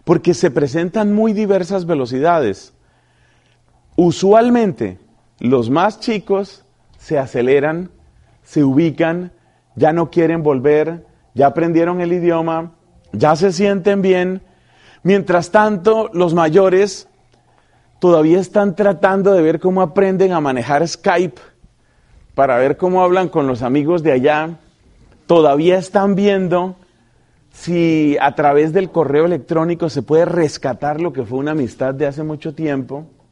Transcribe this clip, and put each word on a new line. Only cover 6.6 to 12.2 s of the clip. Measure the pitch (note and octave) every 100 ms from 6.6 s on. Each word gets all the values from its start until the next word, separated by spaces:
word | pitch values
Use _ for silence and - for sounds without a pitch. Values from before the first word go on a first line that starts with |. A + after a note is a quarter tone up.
| _ _ _ -
se | - D3
aceleran, | C3 B2 B2 C#3+ D3+ E3 F#3 _ _ _ _ _
se | _ D#3
ubican, | C#3 C3+ E3 C3+ E3 F3 F3+ _ _ _ _ -
ya | D#3
no | E3+ E3
quieren | F3 D#3+ E3
volver, | D3+ C3 C#3 D3+ D#3 E3+ - _ _
ya | A#2 -
aprendieron | E3+ E3+ E3 E3+ F3+
el | F3
idioma, | F3+